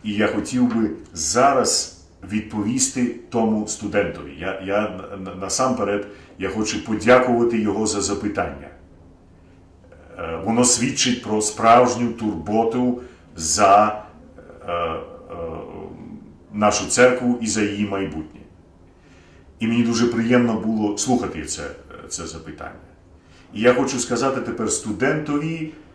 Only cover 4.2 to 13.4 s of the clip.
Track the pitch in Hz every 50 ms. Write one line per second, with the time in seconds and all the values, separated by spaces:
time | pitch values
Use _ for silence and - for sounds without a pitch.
4.2 | 71 71 71 73 87 95 90 - 95 95 98 104 - - - 95 - - 101 95
5.2 | 92 90 87 92 98 92 - 117 127 127 117 - 104 98 104 101 101 - - -
6.2 | - - - - 95 95 95 107 107 - 110 - - - 110 104 90 120 127 127
7.2 | 127 127 120 120 120 117 113 110 107 104 95 107 110 104 104 101 95 101 101 -
8.2 | 107 101 - 95 90 - 71 71 69 - - - - - - - - - - -
9.2 | - - - - - - - - - - - - - - - - - - - -
10.2 | 85 82 82 82 92 110 113 120 123 - - 110 117 139 - - - 123 117 -
11.2 | - 104 107 107 107 - - - 110 113 117 123 123 123 120 117 120 113 - -
12.2 | 113 104 90 80 76 104 107 113 113 113 117 123 127 123 120 - - - - -
13.2 | - - - 82